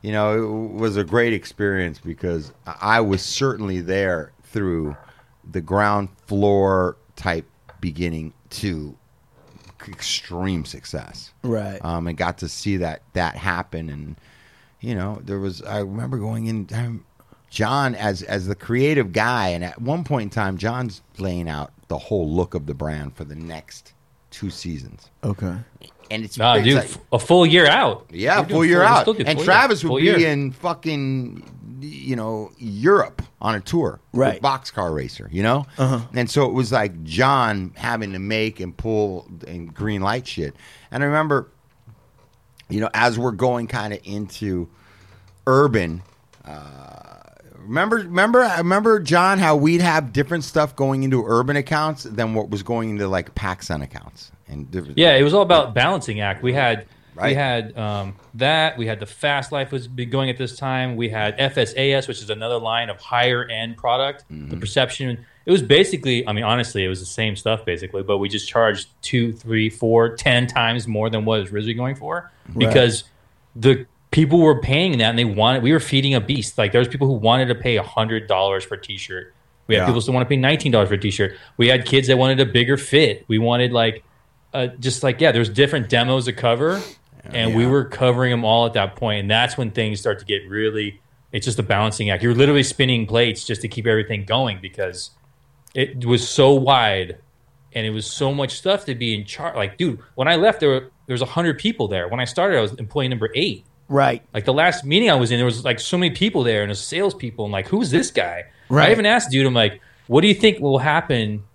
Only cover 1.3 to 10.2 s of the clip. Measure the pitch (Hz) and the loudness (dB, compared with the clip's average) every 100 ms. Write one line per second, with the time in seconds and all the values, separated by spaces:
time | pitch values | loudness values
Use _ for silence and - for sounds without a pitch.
1.3 | 104 - - 101 95 87 73 87 82 90 | -2 -6 -4 -2 0 -2 -6 -12 -6 -4
2.3 | 85 71 _ - 78 101 113 107 95 - | -4 -6 _ -18 -6 2 2 4 0 -2
3.3 | - 135 107 104 92 87 95 95 85 73 | -2 -2 -2 -4 -4 -2 0 0 -2 -6
4.3 | _ _ 110 95 82 76 71 - _ _ | _ _ -4 -2 -2 -4 -8 -18 _ _
5.3 | _ - 87 78 98 104 104 98 _ - | _ -10 -10 -2 2 2 0 -4 _ -4
6.3 | 101 101 101 98 95 90 - _ - 92 | 2 4 4 4 2 0 -4 _ -8 -6
7.3 | 82 - _ - - 90 76 87 80 78 | -6 -8 _ -20 -10 -8 -4 -4 -4 -10
8.3 | _ _ - 104 82 73 - _ _ _ | _ _ -8 -6 -6 -10 -16 _ _ _
9.3 | _ _ - - _ - 92 - - | _ _ -20 -20 _ -20 -12 -8 -8